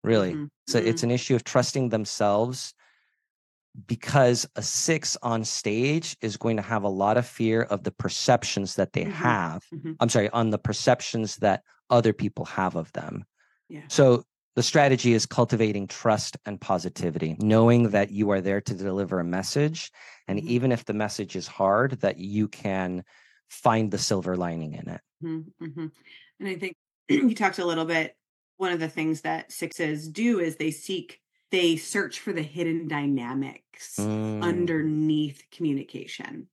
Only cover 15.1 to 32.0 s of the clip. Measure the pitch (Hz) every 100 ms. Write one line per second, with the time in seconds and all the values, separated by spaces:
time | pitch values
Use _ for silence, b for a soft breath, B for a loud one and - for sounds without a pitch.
15.1 | 113 - - 117 113 110 101 98 - 117
16.1 | 107 - - - 101 - 92 87 - 87
17.1 | 80 80 80 107 110 117 120 117 104 101
18.1 | 101 104 98 92 98 - 95 95 95 95
19.1 | 92 85 87 95 139 151 160 - B B
20.1 | B - 98 156 120 131 117 - 104 107
21.1 | - 98 95 - - 98 104 131 127 98
22.1 | - 95 104 104 - 101 95 92 90 92
23.1 | b b b _ - 123 113 107 92 -
24.1 | 98 90 90 87 82 80 76 87 85 _
25.1 | _ 165 160 160 _ 165 143 160 b b
26.1 | b b _ 202 180 190 170 _ _ -
27.1 | 285 262 220 196 185 175 165 160 165 160
28.1 | _ _ _ _ _ 185 175 156 160 160
29.1 | 156 160 160 - - 165 - 156 151 156
30.1 | 156 233 214 165 151 160 156 - 185 175
31.1 | - _ _ _ 185 175 160 - 202